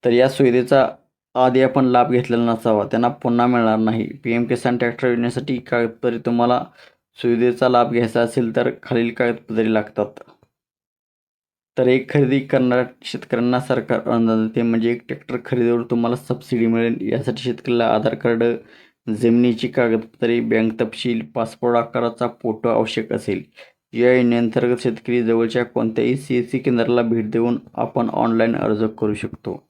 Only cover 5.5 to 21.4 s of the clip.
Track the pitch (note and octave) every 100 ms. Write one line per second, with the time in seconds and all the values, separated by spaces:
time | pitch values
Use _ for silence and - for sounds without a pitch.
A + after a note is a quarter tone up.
5.5 | B2+ B2 A#2+ A#2 A2+ B2 A#2 - A#2+ A#2+
6.5 | B2 B2 _ - _ _ _ B2 A#2 B2
7.5 | A#2+ B2+ B2 A2+ A#2 A#2+ A#2+ A#2 B2 A2+
8.5 | A2+ B2 - - B2 A#2 A2+ A#2+ A2+ _
9.5 | A2 A2+ A2 G#2+ - G#2 - - _ _
10.5 | _ _ _ _ _ _ _ _ _ _
11.5 | _ _ - B2+ B2+ C3 D3+ C3 C3+ C3+
12.5 | C#3 B2+ B2 B2 - - - - A#2+ A#2+
13.5 | B2+ C3+ B2 A2 A#2 - A#2 A2+ A2+ A2
14.5 | A2+ A#2 A2+ A2+ A#2+ _ - - B2 -
15.5 | B2+ A#2 A#2+ A#2 A#2+ A#2 A#2 - - -
16.5 | A#2+ A2+ A2+ A2+ A#2 G2 A2+ C3 A2+ B2+
17.5 | A#2 - A#2+ A#2 A2 A2 - B2 A#2 A#2
18.5 | A#2 - - _ _ - G#2+ A#2 A#2 B2
19.5 | A2 - - A#2+ A2+ A2+ _ A#2+ A#2+ A2+
20.5 | A2+ A2+ A2 A2+ - B2 A2+ A2+ -